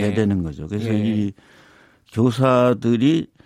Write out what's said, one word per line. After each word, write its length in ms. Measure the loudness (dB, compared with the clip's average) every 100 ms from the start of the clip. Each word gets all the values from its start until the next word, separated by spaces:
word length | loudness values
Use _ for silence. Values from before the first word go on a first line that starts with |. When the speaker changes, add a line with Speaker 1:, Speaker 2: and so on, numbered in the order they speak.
Speaker 1:
돼야 120 | -2 0
되는 260 | 0 0
거죠. 260 | -4 -8 -8
그래서 220 | -6 -4
Speaker 2:
예. 60 | -2
Speaker 1:
이 340 | 0 -2 -4 -6 _ -20 -20 _ _ _ _
교사들이 1120 | 0 0 2 2 4 2 2 0 2 2 0 -2 _